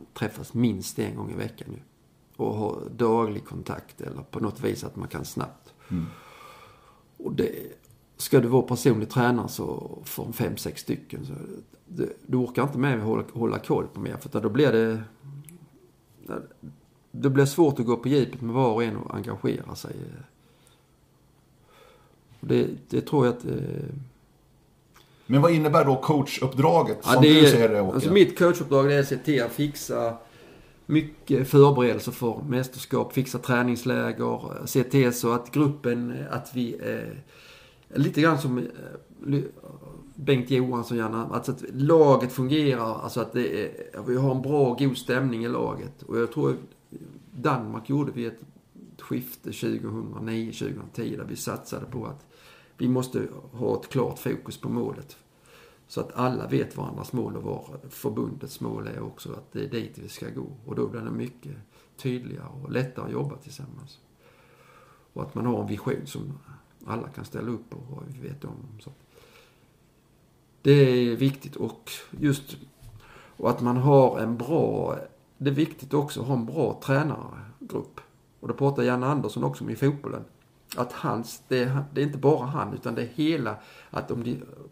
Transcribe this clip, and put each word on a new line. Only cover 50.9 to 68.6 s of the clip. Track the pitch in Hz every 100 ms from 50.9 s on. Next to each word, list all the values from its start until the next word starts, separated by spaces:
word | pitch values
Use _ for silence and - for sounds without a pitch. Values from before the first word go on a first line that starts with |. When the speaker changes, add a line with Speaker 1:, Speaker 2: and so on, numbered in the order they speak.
| - 113 -
Speaker 1:
där | -
vi | -
satsade | - 104 - - 107
på | 117 110
att | 143 - _ - - - -
vi | 127
måste | 127 127 117 - - -
ha | 117 110 107
ett | -
klart | 135 - -
fokus | 123 113 - -
på | 117
målet. | 117 110 - - - _ _ _ - - _ -
Så | 123
att | - -
alla | 127 113 110
vet | 131 - -
varandras | 95 - 101
mål | 123 107 110
och |
vad | 104 - - 139 131
förbundets | - - 110 113 - 139 -
mål | 120 110 -
är | -
också, | 110 - -
att | - -
det | 110
är | 104
dit | 117 104 -
vi | 101
ska | - 117
gå. | 120 120 139 -
Och | -
då | 113
blir | 113
det | 113
mycket | 113 127 - 143 110 - _ _ -
tydligare | 135 123 127 - - 135
och | 135
lättare | 117 135 - -
att |
jobba | 123 139 -
tillsammans. | - - - - 139 - _ _ _ _ _ _ _ - - _ _
Och | -
att | - 117
man | 120
har | 107
en | 104
vision | 101 - - -
som | - - - - - _ _ -
alla | 110 -
kan | - -
ställa | 113 113
upp | 117 -
på | -
och | 123 - -
vi | - -
vet | - -
om. | -